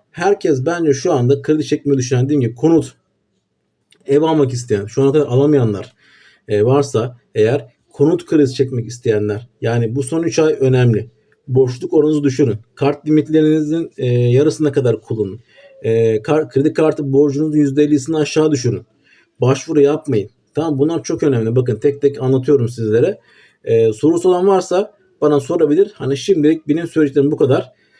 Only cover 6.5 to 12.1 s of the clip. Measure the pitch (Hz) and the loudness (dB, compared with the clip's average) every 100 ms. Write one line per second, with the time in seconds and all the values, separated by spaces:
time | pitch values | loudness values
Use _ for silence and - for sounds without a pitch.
6.5 | 104 113 143 127 117 123 - _ 113 110 | 0 2 2 0 -2 -4 -10 _ 0 0
7.5 | 143 - _ _ - 151 175 - 156 131 | 0 -6 _ _ -6 -2 -4 -2 0 0
8.5 | - 127 120 117 - 113 107 104 104 - | 0 -4 -4 -8 -6 -4 -2 -2 -6 -10
9.5 | _ 117 120 113 135 135 165 170 - 156 | _ -4 -2 -2 -4 -4 -4 -2 0 0
10.5 | - 135 127 120 104 - _ _ _ - | 0 0 2 2 0 -4 _ _ _ -2
11.5 | 127 127 - 190 160 151 | 0 0 -2 -2 0 2